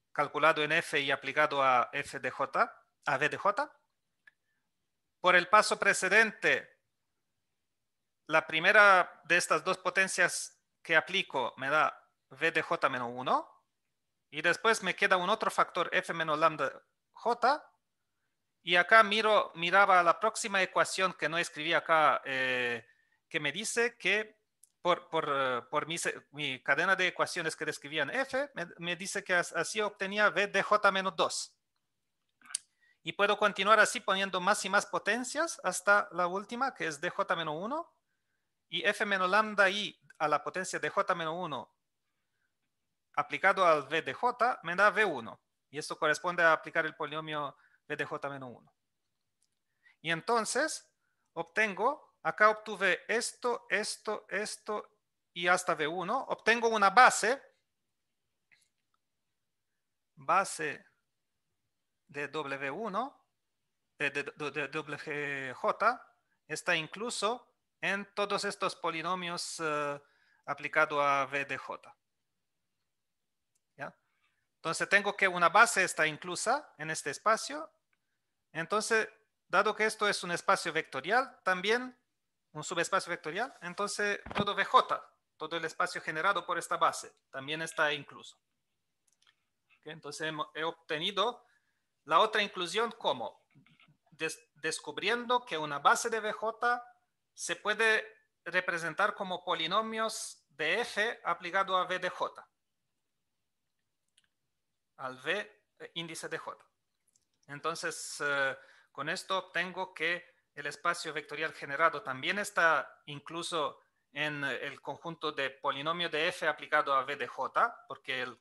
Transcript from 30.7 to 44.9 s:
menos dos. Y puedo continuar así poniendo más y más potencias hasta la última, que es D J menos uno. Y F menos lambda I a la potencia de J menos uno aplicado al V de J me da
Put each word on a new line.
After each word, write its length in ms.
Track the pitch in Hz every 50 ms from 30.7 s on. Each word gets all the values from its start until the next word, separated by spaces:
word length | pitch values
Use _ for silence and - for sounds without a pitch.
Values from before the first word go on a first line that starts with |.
| 208 208 - 202 190
menos 240 | 190 190 190 175
dos. 400 | 160 175 123 - - - - _ _ _ _ _ _ _ _ _ _ _ _ _ _ _ _ _ _ _ - - - _ _ _ _ _ _ _ _ -
Y 100 | 160 -
puedo 240 | - 196 208 208
continuar 440 | 202 208 208 185 - 190 202 220 214
así 180 | 208 202 - 247
poniendo 420 | - - 190 190 196 196 185 185
más 240 | 180 190 208 - -
y 40 | 190
más 180 | 190 202 196
potencias 720 | - - 170 - - 208 240 254 - - 285 330 330 - - -
hasta 440 | 185 180 - - - 202 208 208 - -
la 160 | 170 180 175
última, 440 | 180 196 196 - 240 233 269 269 -
que 140 | - 165
es 140 | 160 156 139
D 100 | 156 175
J 240 | - - 196 196 185
menos 220 | 175 165 160 151 156
uno. 340 | 185 220 277 311 339 - _ _ _ _ _ _ _ _ _ _ _ _ _ _ _ _
Y 180 | - - -
F 180 | 202 208 - 226
menos 240 | 208 202 190 185 180
lambda 400 | 190 208 220 214 208 196 202 185
I 320 | 190 208 208 160 - _ _ _ - -
a 100 | 160 147
la 140 | 151 147 -
potencia 360 | 151 - 180 185 - - 165
de 100 | 147 151
J 260 | - 208 196 - 185
menos 200 | 170 165 160 160
uno 380 | 175 185 165 143 120 101 - _ _ _ _ _ _ _ _ _ _ _ _ _ _ _ _ _ _ _ _ _ _ _ _ _ _ _ _ -
aplicado 520 | - 143 - 143 143 - 190 196 190 190
al 160 | 170 160 151 139
V 200 | 131 151 165 151
de 120 | 131 127
J 460 | - - 247 240 - 226 247 202 - -
me 120 | 165 175
da 160 | 185 202 208